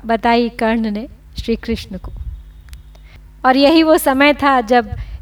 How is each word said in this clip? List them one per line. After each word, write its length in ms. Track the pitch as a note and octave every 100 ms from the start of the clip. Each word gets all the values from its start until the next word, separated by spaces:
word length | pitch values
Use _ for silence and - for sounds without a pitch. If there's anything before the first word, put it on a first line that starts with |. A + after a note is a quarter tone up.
| A3
बताई 440 | A3+ A#3 A#3 A#3
कर्ण 420 | - A3 A3+ A3
ने 160 | G#3 C#4+ - - -
श्री 160 | - A3+
कृष्ण 420 | - A3 - F#3
को, 140 | - - - - - - - - - - - - - - B3+
और 120 | C4
यही 260 | C#4 D#4+
वो 140 | D#4+ D#4
समय 360 | D4 C4 C#4+
था 280 | C#4 C#4 C4
जब 280 | G#3+ B3 G#3+ - - -